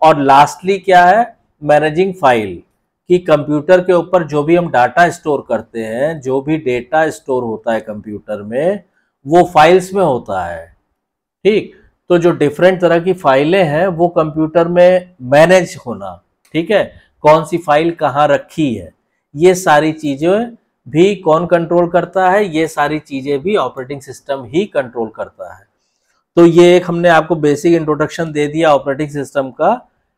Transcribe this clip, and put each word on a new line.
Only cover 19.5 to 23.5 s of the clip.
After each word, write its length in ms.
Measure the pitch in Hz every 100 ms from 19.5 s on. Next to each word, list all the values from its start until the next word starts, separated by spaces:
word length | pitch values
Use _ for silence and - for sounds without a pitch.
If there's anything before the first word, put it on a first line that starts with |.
| 185
सारी 360 | 180 147 156
चीजें 640 | 156 147 135 165 202 240 233 _ _ -
भी 280 | 147 190 202
कौन 300 | 165 156 175
कंट्रोल 420 | 175 165 175 175
करता 420 | 175 170 190 185
है, 160 | 196 208
ये 180 | 156 160
सारी 320 | 156 147 151
चीजें 400 | - 135 131 143
भी 160 | 156